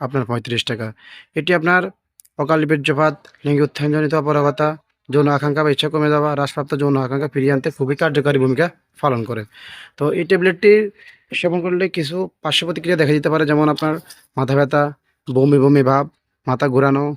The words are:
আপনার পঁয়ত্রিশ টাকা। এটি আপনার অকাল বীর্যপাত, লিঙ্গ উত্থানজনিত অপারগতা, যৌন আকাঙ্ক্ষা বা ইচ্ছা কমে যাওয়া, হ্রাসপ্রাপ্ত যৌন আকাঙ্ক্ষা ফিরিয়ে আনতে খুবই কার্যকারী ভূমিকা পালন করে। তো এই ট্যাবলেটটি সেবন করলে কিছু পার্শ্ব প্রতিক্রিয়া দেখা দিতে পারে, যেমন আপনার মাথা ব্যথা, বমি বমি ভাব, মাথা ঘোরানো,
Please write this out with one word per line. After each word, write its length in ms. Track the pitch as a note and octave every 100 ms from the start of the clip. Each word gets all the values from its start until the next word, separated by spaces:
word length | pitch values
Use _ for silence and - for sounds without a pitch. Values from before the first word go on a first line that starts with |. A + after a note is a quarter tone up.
আপনার 240 | C3 C#3
পঁয়ত্রিশ 400 | A2+ A#2+ A2+ A#2
টাকা। 280 | - A2+ A2 - - - -
এটি 200 | - D3+
আপনার 280 | F3 D#3+ F3+ F#3 - _ _ _ -
অকাল 260 | C#3+ D#3+
বীর্যপাত, 640 | D3+ D#3 C#3 C#3+ D#3 D3 - _
লিঙ্গ 180 | C#3+ C#3+
উত্থানজনিত 520 | D3 - D3 D3+ D3+
অপারগতা, 640 | D#3 D3 D3 D3 C#3+ D3+ D#3 _ _ -
যৌন 180 | C3+ D3
আকাঙ্ক্ষা 360 | C#3+ D3 C#3+
বা 60 | D3+
ইচ্ছা 180 | C3+ D3
কমে 220 | D3+ D3+
যাওয়া, 220 | D3+ D3+
হ্রাসপ্রাপ্ত 420 | C#3+ C#3+ - C#3+
যৌন 220 | D3 C#3+ C3+
আকাঙ্ক্ষা 320 | C3 C3+ D3
ফিরিয়ে 240 | C#3+ C3+
আনতে 180 | C#3 D#3
খুবই 260 | - C3+ C#3+
কার্যকারী 420 | E3 D3+ C#3 C#3
ভূমিকা 320 | C3 B2+ E3+ - _ _
পালন 240 | D3 A#2+
করে। 200 | A2+ A2+ G#2 - - - - -
তো 140 | C#3+
এই 140 | E3+
ট্যাবলেটটি 680 | E3 F#3+ F#3 F3 G#3 G#3+ G#3 - - _ _
সেবন 260 | - - F3
করলে 280 | F3 F3+ F#3
কিছু 400 | F3 C#3+ F3 F#3 -
পার্শ্ব 240 | D#3 C#3 E3
প্রতিক্রিয়া 300 | E3 E3 F3
দেখা 160 | C#3+
দিতে 180 | D3+ C#3+
পারে, 160 | D#3 D3+
যেমন 220 | D3+ D3+
আপনার 260 | D3 D#3 D#3+ - - _ -
মাথা 180 | C3+
ব্যথা, 380 | C#3 C#3 D3 D3 D3 _ _ -
বমি 240 | B2+ C#3 C#3+
বমি 240 | C3+ C#3+
ভাব, 260 | C3 C3+ C#3+ - _ _ -
মাথা 220 | B2+ D3
ঘোরানো, 460 | B2+ C#3 C#3 D3